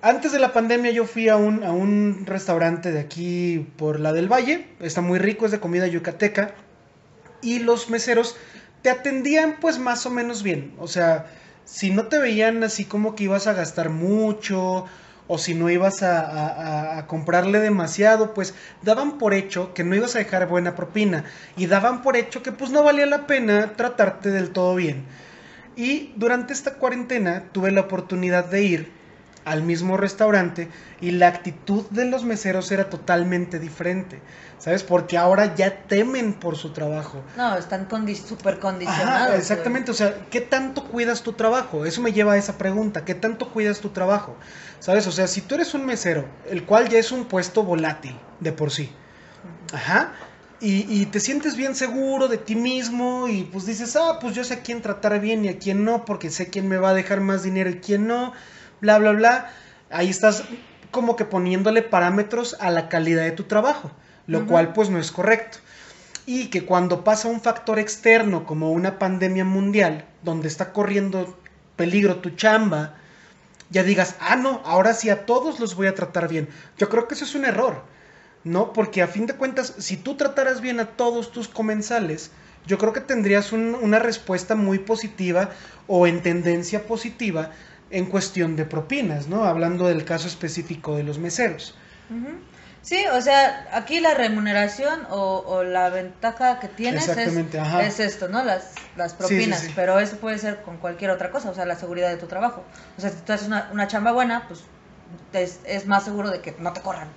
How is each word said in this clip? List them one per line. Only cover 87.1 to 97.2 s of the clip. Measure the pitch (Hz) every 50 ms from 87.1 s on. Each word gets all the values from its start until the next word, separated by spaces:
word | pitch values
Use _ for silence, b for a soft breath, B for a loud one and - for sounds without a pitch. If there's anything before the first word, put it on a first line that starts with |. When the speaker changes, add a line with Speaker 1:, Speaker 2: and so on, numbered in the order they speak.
| 226 - 240 208 180 160 156 160 B B B B B B B -
Speaker 1:
en | - 190 180
cuestión | 180 - 196 180 - - - 170 160 160
de | 156 160
propinas, | 156 - 160 151 - 262 294 262 185 151 147 143 147
¿no? | 175 214 226
Hablando | 196 165 165 175 170 175 175 180
del | 180 170 156 151
caso | - 170 165 156
específico | 175 170 - - 165 - 175 160 - 165 147 - 151 151
de | 147 147
los | 147 147 147
meseros. | 165 175 170 - 247 220 165 - - - - B B B B B B B
Speaker 2:
Ujú. | 226 233 240 277 320 359 359 - B B B B B B
Sí, | B - 339 370 403 392 269
o | 247
sea, | 240 285 277 277 277 247 - - - - -
aquí | 226 214 - 294 339
la | 330 320 302
remuneración | 269 240 220 220 214 208 208 202 202 208 208 208 - 269 285 311 320 277 -
o, | - 196 196 190 190 190 -
o | - 185 185 185
la | 185 180 185 180 180
ventaja | 180 185 185 185 185 - - 226 226 - 254 254 247 247
que | -
tienes | 196 - - 214 - 160 156 -
es, | -
Speaker 1:
Exactamente, | 170 226